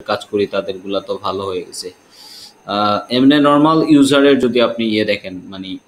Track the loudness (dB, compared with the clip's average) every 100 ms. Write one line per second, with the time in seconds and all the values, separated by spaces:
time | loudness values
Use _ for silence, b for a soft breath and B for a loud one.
0 | -6 -6 -4 -4 -2 -2 -6 -10 -6 -8
1 | -6 -8 -6 -6 -6 -8 -10 -14 -16 -18
2 | _ B B B B _ -8 -2 0 -2
3 | -2 2 4 4 4 4 4 2 4 4
4 | 6 4 4 4 2 2 0 0 -2 0
5 | 0 -2 -6 -14 -16 -16 -14 -14